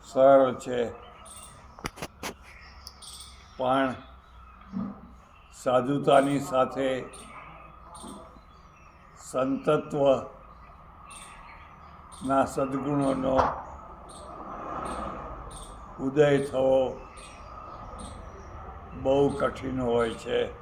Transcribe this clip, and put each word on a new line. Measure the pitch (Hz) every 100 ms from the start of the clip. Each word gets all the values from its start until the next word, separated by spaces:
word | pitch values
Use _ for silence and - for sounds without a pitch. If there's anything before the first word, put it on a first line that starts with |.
| -
સરળ | 135 135 139 131 120
છે, | - 123 113 - - - - - - - - - - - - - - - - - - - - - - - - - -
પણ | - 127 135 135 117 - - - - - - - 190 196 - - - - - - -
સાધુતાની | 135 127 123 143 147 139 139 139
સાથે | - 127 123 131 135 131 - - - - - - - - - - - - - - - - - - - - - -
સંતત્વના | - 135 135 135 - 151 151 147 139 127 - - - - - - - - - - - - - - - - - - - - 135 135 131
સદગુણોનો | - 135 135 135 143 135 131 131 131 - - - - - - - - - - - - - - - - - - - - - - - - - -
ઉદય | 135 139 147 139
થવો | - 127 131 131 127 127 - - - - - - - - - - - - - - - - - - - 127
બહુ | 131 139 143 -
કઠિન | 127 - 131 131
હોય | 120 120 117
છે. | 110 120 120 113 -